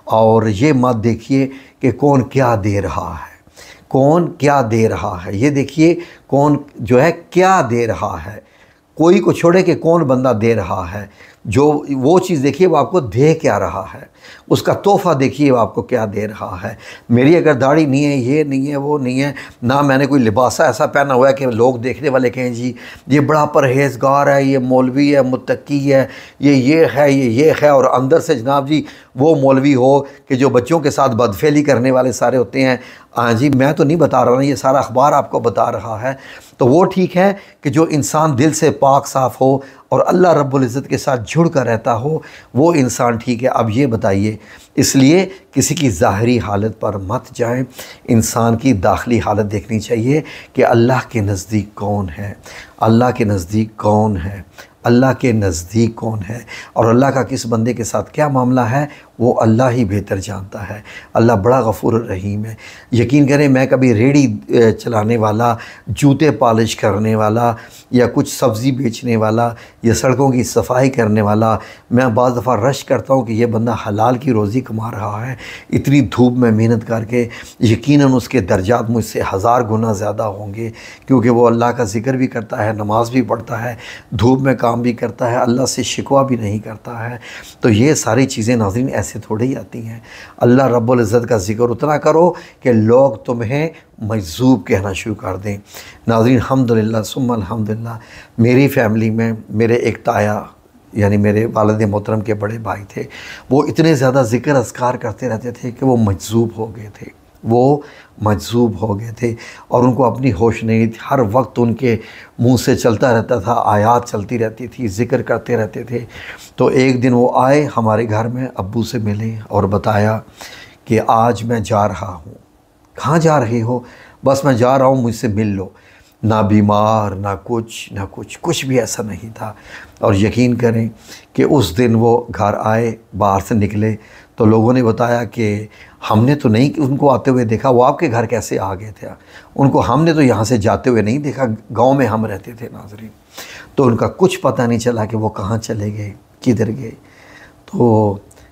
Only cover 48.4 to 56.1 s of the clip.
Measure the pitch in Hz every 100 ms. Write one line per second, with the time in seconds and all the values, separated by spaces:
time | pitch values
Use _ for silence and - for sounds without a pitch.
48.4 | 117 113 131 107 104 92 - 117 104 104
49.4 | 104 101 - 110 - 117 120 151 - -
50.4 | - - 117 117 117 127 - 117 101 98
51.4 | - 107 104 - 101 104 90 78 101 -
52.4 | - - - - 110 113 123 117 107 101
53.4 | 85 107 110 - 104 107 110 95 98 98
54.4 | - - - _ 123 120 131 - 131 110
55.4 | 98 85 87 110 117 - 113